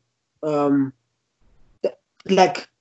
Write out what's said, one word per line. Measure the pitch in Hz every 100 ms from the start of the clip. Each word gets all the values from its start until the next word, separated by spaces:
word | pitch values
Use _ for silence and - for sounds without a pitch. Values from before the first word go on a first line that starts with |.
| _ _ _ _
um, | 151 147 143 139 135 - _ _ _ _ _ _ _ _
th-, | - - _ _ -
like, | 190 180 - - _